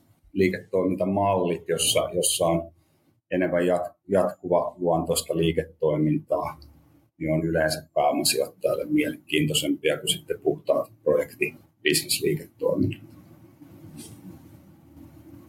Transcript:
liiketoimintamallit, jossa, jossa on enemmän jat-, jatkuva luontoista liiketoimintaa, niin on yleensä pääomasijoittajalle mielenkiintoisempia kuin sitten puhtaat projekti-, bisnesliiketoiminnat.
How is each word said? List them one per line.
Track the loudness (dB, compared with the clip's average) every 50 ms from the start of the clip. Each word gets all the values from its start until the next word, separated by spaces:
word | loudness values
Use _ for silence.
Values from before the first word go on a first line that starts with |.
| _ _ _ _ _ _ 0
liiketoimintamallit, | 2 2 2 2 0 -4 -2 0 0 2 2 0 0 0 0 0 2 2 2 2 2 2 0 -2 -2 -2 -2
jossa, | -2 0 0 2 2 2 0 0 0
jossa | 0 0 0 0 2 2
on | 2 2 2 0 -4 -10 _ _ _ _ _ _ _ _ _ _ -4
enemmän | -2 0 0 2 2 2 2
jat-, | 2 2 2 0 -4 -10 _ _ 0
jatkuva | 2 2 2 2 -2 -6 -2 0 2 2 2 0 -4 -2
luontoista | 0 0 2 2 0 0 -2 -2 -2 -2 -2
liiketoimintaa, | 0 2 2 2 0 -2 -4 -4 _ 0 0 2 2 2 2 2 0 -2 -2 -2 -2 -2 -4 -8 -12 -16 -20 -20 -20 -20 _ _ _ _ _ _ -8
niin | -4 -2 0
on | 0 0
yleensä | 0 2 2 2 0 0 -4 -8 -4 0
pääomasijoittajalle | 0 2 2 2 2 0 0 0 0 -2 -4 -4 -4 -2 -2 -2 -2 -2
mielenkiintoisempia | 0 0 0 0 0 -4 -8 -6 -2 0 0 2 2 0 0 -2 -2 -2 0 0 0 0 0
kuin | -2 -4
sitten | -4 -4 -6 -8 -8 -4
puhtaat | -2 -2 -2 -2 0 -2 0 0 -2 -4 -10 -6 0
projekti-, | 2 2 2 0 -2 -6 -12 -14 -14 -14 -18 -20 _ _ _ 0
bisnesliiketoiminnat. | 0 2 2 0 -2 -2 -2 0 0 -2 -2 -4 -8 -8 -4 -2 0 2 2 0 0 -2 -4 -12 -18 -20 -20 -20 -20 -20 -20 -20 -20 -20 -20 -20 -20 -20 -20 -20 -18 -18 -16 -16 -18 -18 -18 -18 -18 -18 -18 -20 -20 -20 -20 -20 -20 -20 -20 -20 -20 -20 -20 -20 -20 -20 -20 -20 -20 -20 -20 -20